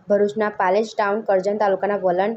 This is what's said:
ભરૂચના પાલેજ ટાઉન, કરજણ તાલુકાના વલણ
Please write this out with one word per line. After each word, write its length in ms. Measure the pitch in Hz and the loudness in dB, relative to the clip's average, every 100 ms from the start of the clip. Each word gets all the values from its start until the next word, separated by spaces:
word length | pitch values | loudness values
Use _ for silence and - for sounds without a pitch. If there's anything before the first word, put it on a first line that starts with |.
ભરૂચના 460 | - 202 202 208 214 | 0 2 2 0 -4
પાલેજ 360 | 208 185 196 220 | 0 0 0 0
ટાઉન, 300 | - 202 208 | -2 -2 -2
કરજણ 360 | 214 190 196 208 | 0 0 0 0
તાલુકાના 400 | 208 190 196 202 | 0 0 -2 -2
વલણ 340 | 185 175 202 | 0 0 -2